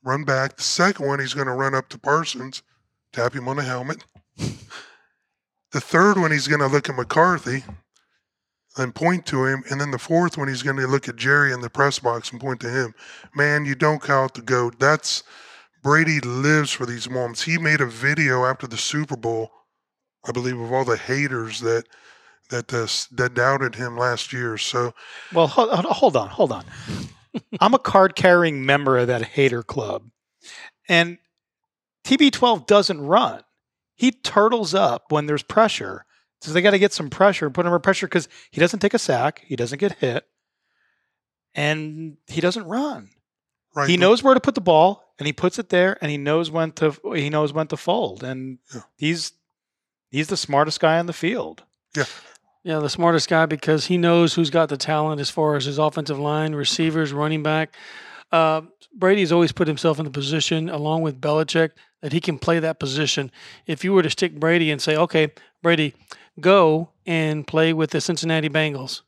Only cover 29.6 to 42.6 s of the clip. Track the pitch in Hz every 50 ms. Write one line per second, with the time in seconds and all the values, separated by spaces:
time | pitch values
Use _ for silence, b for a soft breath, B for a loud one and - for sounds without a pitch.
29.6 | 117 - - 139 110 101 - - - 117 _ _ _ _ _ _ B B B B
30.6 | B B B _ _ - 180 165 170 170 175 - _ _ _ _ _ _ _ _
31.6 | _ _ _ _ _ _ _ _ _ - 262 277 302 285 - - - 240 226 185
32.6 | 127 - 208 202 196 - 190 147 143 143 175 220 254 - - - - _ _ _
33.6 | _ _ _ _ _ _ _ _ - 254 233 _ _ - - 208 208 220 247 233
34.6 | 214 160 156 190 196 - - - _ _ 151 151 147 147 151 143 - _ - -
35.6 | 226 214 - - 117 104 95 - - _ _ _ _ _ _ _ - 151 156 175
36.6 | 175 208 202 190 190 202 - - 175 139 - - 190 202 190 - 165 147 127 -
37.6 | 175 175 175 175 - - 190 - - - - 175 156 b b b b b b -
38.6 | 156 175 - 202 - 202 - 233 - - 143 120 123 143 - - _ _ 147 117
39.6 | 120 117 135 139 196 202 196 _ - 131 120 139 _ _ _ _ _ _ _ _
40.6 | _ _ _ _ _ _ _ _ _ _ _ _ _ _ _ _ _ _ _ -
41.6 | 147 147 156 156 156 151 151 156 160 160 147 _ _ _ - 165 160 180 185 226